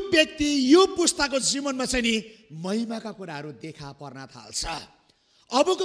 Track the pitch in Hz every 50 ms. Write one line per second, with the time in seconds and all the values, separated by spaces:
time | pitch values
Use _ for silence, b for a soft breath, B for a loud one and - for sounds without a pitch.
0 | 392 392 370 320 311 311 - - 294 294 294 285 254 254 294 359 381 370 370 349
1 | 349 302 - - 294 277 262 269 - - 214 277 285 285 269 262 254 240 254 254
2 | 233 233 226 220 214 B B B B - 147 160 165 185 202 226 233 214 226 220
3 | - 214 202 - 190 170 156 143 147 151 143 117 - 160 151 - 151 139 139 -
4 | 143 139 123 135 135 123 - 127 110 110 113 - - 165 165 143 - - _ _
5 | _ b b b b b b b b - 240 254 294 349 370 370 381